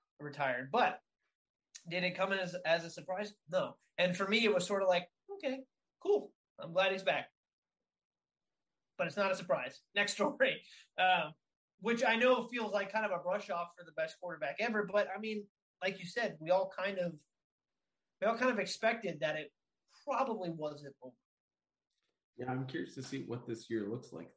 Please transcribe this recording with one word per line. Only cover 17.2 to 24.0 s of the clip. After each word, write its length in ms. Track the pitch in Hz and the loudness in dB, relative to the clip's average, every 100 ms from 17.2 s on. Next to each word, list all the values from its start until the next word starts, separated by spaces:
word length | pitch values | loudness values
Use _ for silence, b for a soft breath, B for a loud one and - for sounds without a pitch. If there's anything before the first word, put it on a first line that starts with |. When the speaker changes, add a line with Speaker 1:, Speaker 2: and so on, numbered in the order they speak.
| _ _ _ _ _ _ _ _ _ - | _ _ _ _ _ _ _ _ _ -2
Speaker 1:
we 60 | 202 | 0
all 80 | 226 | 2
kind 140 | 254 | 2
of 60 | 214 | 2
expected 580 | 185 - 220 233 196 147 | 0 0 0 0 -2 -2
that 160 | 156 156 | -2 -2
it 140 | 147 _ _ _ _ - | -6 _ _ _ _ -12
probably 460 | - 240 269 202 180 | -4 0 0 -2 -4
wasn't 440 | 165 151 147 143 - | -4 -4 -6 -12 -16
over. 120 | 127 - _ _ _ _ _ _ _ _ _ _ _ - | -18 -20 _ _ _ _ _ _ _ _ _ _ _ -10
Speaker 2:
Yeah, 140 | 127 | -6
I'm 140 | 131 131 | -4 -4
curious 280 | 160 - | -6 -8
to 80 | - | -10
see 220 | 131 135 - | -8 -8 -6
what 200 | 123 - | -8 -6
this 200 | 113 - | -8 -4
year 200 | 113 101 | -4 -2
looks 240 | 120 | -6